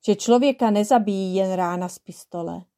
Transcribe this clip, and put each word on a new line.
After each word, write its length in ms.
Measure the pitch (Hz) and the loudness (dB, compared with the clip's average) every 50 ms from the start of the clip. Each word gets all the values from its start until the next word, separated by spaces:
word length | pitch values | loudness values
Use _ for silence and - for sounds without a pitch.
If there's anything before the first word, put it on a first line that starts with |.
| _ | _
že 100 | - 202 | 0 0
člověka 540 | 202 - - 233 247 254 285 262 - 240 220 | 0 2 2 4 4 4 2 2 2 0 2
nezabíjí 640 | 208 208 208 214 262 240 208 208 196 190 190 185 185 | 2 2 2 4 2 2 2 0 -2 -2 -4 -2 -2
jen 180 | 190 190 190 | -2 0 0
rána 360 | 185 180 185 170 175 180 180 175 | 0 -2 -2 -2 -2 -4 -6 -8
z 100 | - - | -10 -14
pistole. 680 | _ - 175 - - _ - 175 165 170 170 180 180 _ _ | _ -20 -20 -20 -20 _ -10 -10 -8 -8 -10 -12 -14 _ _